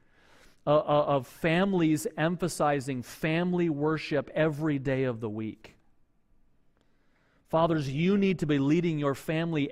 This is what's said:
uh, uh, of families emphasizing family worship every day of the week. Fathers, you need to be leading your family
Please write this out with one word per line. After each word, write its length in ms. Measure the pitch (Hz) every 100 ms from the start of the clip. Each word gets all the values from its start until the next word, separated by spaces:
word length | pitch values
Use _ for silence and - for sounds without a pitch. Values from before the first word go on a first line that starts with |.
| _ _ _ - - _ -
uh, 120 | 147
uh, 260 | 147 147 147
of 180 | 143 123
families 800 | - 170 165 202 190 165 151 156 -
emphasizing 840 | 156 175 180 - 151 143 131 127
family 680 | 120 - 160 160 180 175 170
worship 600 | 143 151 156 - 147 127
every 440 | - 156 147 156 143
day 260 | 135 131
of 160 | 131 113
the 80 | 113
week. 480 | 107 110 - - - _ _ _ _ _ _ _ _ _ _ _ _ _ _ _ _ _
Fathers, 400 | 160 165 160 135
you 260 | 135 175 202
need 220 | 196 190
to 80 | 151
be 120 | 147
leading 400 | 135 165 175 156
your 160 | 143
family 560 | 135 - 160 170 160 139